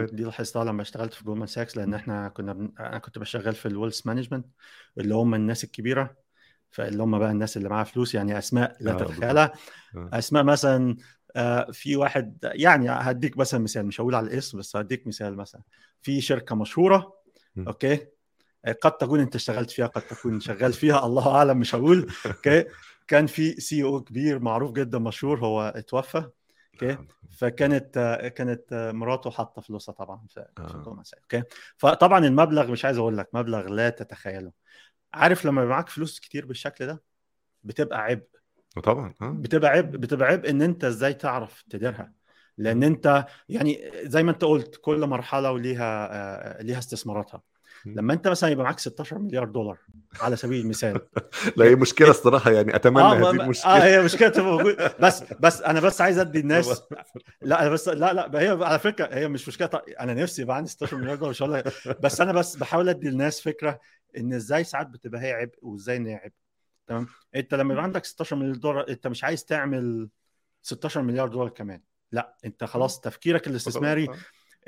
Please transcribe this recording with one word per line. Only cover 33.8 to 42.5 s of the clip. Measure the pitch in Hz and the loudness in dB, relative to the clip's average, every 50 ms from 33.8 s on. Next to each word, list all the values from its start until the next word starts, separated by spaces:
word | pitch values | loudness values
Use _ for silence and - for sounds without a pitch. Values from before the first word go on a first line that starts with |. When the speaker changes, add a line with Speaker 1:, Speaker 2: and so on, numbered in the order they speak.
| 117 117 | 0 0
Speaker 2:
تتخيله. | 113 - 104 - 107 - - 98 95 95 95 87 - _ _ _ _ - _ _ _ _ _ _ - | -2 -4 -10 -16 -16 -14 -14 -12 -12 -12 -14 -16 -18 _ _ _ _ -20 _ _ _ _ _ _ 0
عارف | 156 170 170 180 175 - | 4 4 4 4 4 0
لما | 147 139 135 127 | 0 0 2 2
يبقى | 120 131 | 0 0
معاك | 147 170 - | -2 -4 -6
فلوس | - 151 160 156 - - | -8 -10 -10 -10 -10 -14
كتير | - - - 143 123 | -16 -12 -12 -10 -10
بالشكل | 123 127 - - 143 - - 131 | -10 -12 -12 -10 -12 -10 -10 -10
ده، | 131 160 156 - _ _ _ _ _ _ _ _ _ _ _ - | -10 -10 -12 -14 _ _ _ _ _ _ _ _ _ _ _ -16
بتبقى | 101 - - 151 151 131 117 107 | -8 -4 -4 -4 -4 -4 -4 -4
عبء. | 113 127 110 - _ _ _ _ _ _ _ _ _ - | -4 -4 -4 -6 _ _ _ _ _ _ _ _ _ -14
Speaker 1:
آه، | - | -2
طبعا. | 85 104 117 139 131 92 - - 104 | 0 2 2 2 0 -8 -10 -10 -10
آه. | 123 | -8
Speaker 2:
بتبقى | 156 156 139 117 160 156 151 143 | -8 -8 -4 -2 0 2 4 4
عبء، | 139 170 170 147 143 | 4 4 2 0 -4
بتبقى | 127 120 120 147 131 131 131 | -8 -6 -4 -2 0 2 2
عبء | 170 190 - 143 | 2 2 0 0
إن | 143 139 151 | 0 2 2
أنت | 170 170 170 - | 2 0 0 -2
إزاي | 127 117 107 127 139 139 | -4 -2 0 -2 -2 -2
تعرف | - - 143 123 127 113 101 - - _ _ | -2 -4 -4 -4 -4 -6 -10 -14 -20 _ _
تديرها. | - 101 107 123 113 98 95 - _ _ _ _ _ _ _ _ | -10 -6 -6 -6 -6 -8 -12 -16 _ _ _ _ _ _ _ _